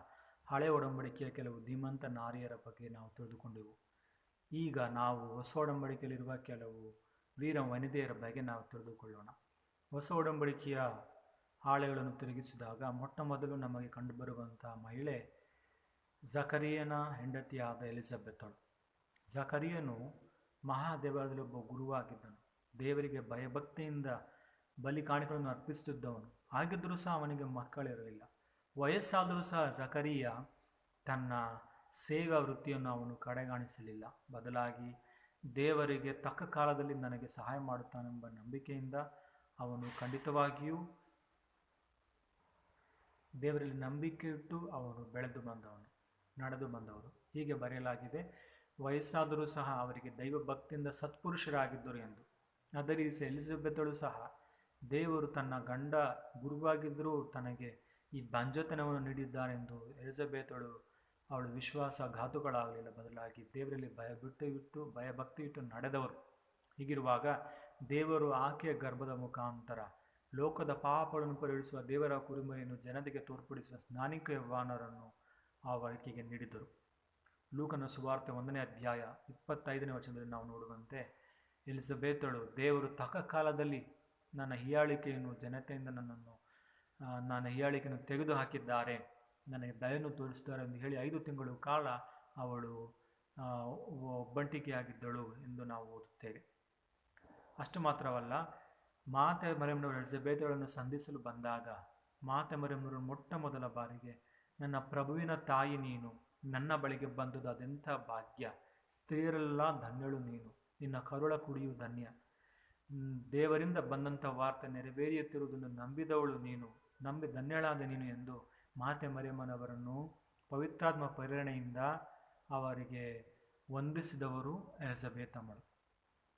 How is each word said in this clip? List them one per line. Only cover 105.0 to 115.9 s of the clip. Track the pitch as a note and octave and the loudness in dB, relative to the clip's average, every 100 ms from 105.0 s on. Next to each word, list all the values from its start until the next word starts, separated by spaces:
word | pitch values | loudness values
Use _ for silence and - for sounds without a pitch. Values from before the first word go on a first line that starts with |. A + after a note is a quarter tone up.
| C#3 D#3 E3 D#3+ | 2 2 2 0
ತಾಯಿ | D#3+ C3+ C#3 C#3+ | 4 6 6 2
ನೀನು, | C3 B2 A#2 A#2 - _ | -2 -4 -6 -10 -18 _
ನನ್ನ | C3+ C3 C#3+ D#3 | -4 0 2 2
ಬಳಿಗೆ | C#3 B2+ C3 | 2 0 -2
ಬಂದುದು | A#2+ B2+ C3 B2 | -2 -2 -2 -4
ಅದೆಂಥ | A#2+ B2+ C#3+ - | -4 -4 -6 -2
ಭಾಗ್ಯ, | C3+ A#2 A2+ - - A#2 G#2+ - _ - | -2 -2 -6 -6 -6 -6 -6 -14 _ -14
ಸ್ತ್ರೀಯರೆಲ್ಲ | - - D#3 D#3+ D#3+ D3+ C#3+ D3+ C#3+ | -12 -2 2 4 4 2 4 4 2
ಧನ್ಯಳು | A#2 B2 C3+ C3+ | -2 -4 -2 -2
ನೀನು, | B2 A#2 A2+ - _ - | -4 -8 -10 -18 _ -8
ನಿನ್ನ | C#3+ C3 | -4 -4
ಕರುಳ | B2 C#3 D3+ D#3 | -2 2 4 2
ಕುಡಿಯು | D3+ C3+ C3+ B2 | 0 -2 -2 -4
ಧನ್ಯ, | A#2+ A#2+ | -6 -6
ಹ್ಮ್, | A#2 A#2 _ _ _ _ - _ - C#3+ C3+ C3 A#2+ | -8 -12 _ _ _ _ -20 _ -10 -6 -4 -4 0
ದೇವರಿಂದ | C#3 D3+ D#3 F3 E3+ | 6 6 6 4 2
ಬಂದಂಥ | C3 C3+ C#3+ C#3 C#3 | 2 0 0 0 -2
ವಾರ್ತೆ | B2+ C3 - C3 | 2 2 2 -4
ನೆರವೇರಿಯುತ್ತಿರುವುದನ್ನು | B2+ C3 C3 D3 D#3 D3+ D3 C#3 C3 B2+ | -6 -4 0 2 2 0 -2 -2 -4 -6
ನಂಬಿದವಳು | A#2+ B2 | -6 -6